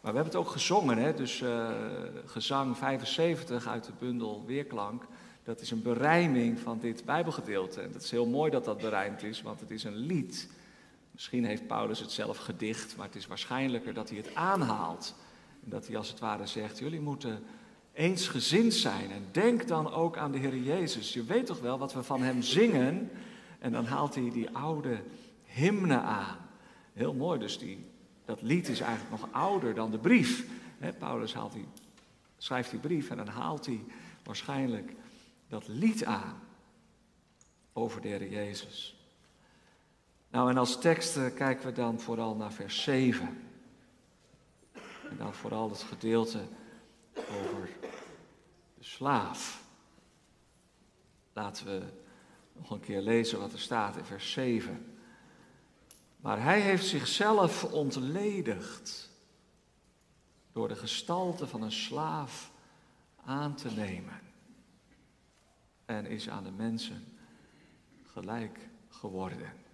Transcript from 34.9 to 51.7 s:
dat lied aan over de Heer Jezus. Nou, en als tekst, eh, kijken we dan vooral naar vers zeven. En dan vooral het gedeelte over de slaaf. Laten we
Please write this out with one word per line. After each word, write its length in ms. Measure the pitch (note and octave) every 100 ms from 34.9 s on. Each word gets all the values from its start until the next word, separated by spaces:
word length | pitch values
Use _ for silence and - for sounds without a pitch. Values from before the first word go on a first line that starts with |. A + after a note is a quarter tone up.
| - - - - _ _
dat 200 | A2 -
lied 360 | A2 A3 A3
aan 360 | - G2+ - - - - - _ _ _ _ _ _ _ - _ _
over 280 | - A2+ A2
de 80 | A2
Heer 200 | G2+ G2
Jezus. 640 | G#2 G2+ G2+ - - - - - _ _ _ _ _ _ _ _ _ _ _ _
Nou, 200 | B2 B2+
en 60 | B2+
als 240 | B2 -
tekst, 360 | E3 D#3+ - C#3+
eh, 180 | B2+
kijken 320 | B2+ C3+ C3 C3
we 60 |
dan 280 | A#2+ A#2+ A2+
vooral 340 | - A2+ A2+
naar 180 | G#2+ G#2+
vers 300 | G#2+ G2+ -
zeven. 600 | - C3 C3 - - - - - - - - _ _ _ _ - _ _ _ - - - -
En 60 | -
dan 180 | G#2
vooral 360 | G2 A2+ A2 A2
het 120 | G#2
gedeelte 580 | - - A2+ A2+ A2+ A2 F#2 - - - - - - -
over 520 | - G2+ - - - - - - - - - - _ _ _
de 100 | -
slaaf. 800 | - - C3 C3 F#2 D2+ - - - - _ - _ _ _ _ _ _ _ _ _ _ _ _ _
Laten 340 | G#2+ G2+ F#2+
we 160 | G2